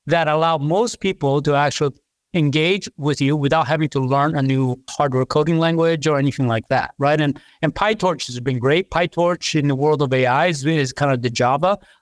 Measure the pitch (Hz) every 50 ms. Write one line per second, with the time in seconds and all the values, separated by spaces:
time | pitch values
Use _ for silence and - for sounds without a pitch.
0 | _ 143 165 170 160 151 151 156 160 165 165 147 143 151 170 202 247 226 - -
1 | - 190 190 - 147 139 135 151 147 151 143 139 147 143 - - 151 139 - _
2 | _ _ _ _ _ _ - 175 147 143 131 156 156 180 196 196 - - - -
3 | 139 151 139 - 139 135 151 151 143 135 160 160 147 135 156 156 156 147 - 139
4 | 131 127 135 139 143 156 160 143 135 135 135 131 131 127 127 - _ - - -
5 | 147 139 127 127 131 - - 151 151 165 170 160 165 165 165 165 165 165 165 151
6 | 131 156 151 139 139 143 - - 131 120 113 107 - - 135 127 - - - -
7 | 139 143 151 151 151 143 139 - - - _ _ 165 156 - - 202 214 226 220
8 | - 185 160 - - - 123 123 120 139 127 120 117 135 151 180 190 - - 165
9 | 180 170 - 165 175 175 175 - - - - 151 143 143 135 131 147 156 151 143
10 | 147 127 131 131 127 123 127 143 170 185 165 135 131 160 165 151 135 127 - -
11 | 147 139 135 120 123 123 120 - 123 123 135 147 175 185 202 196 - - _ _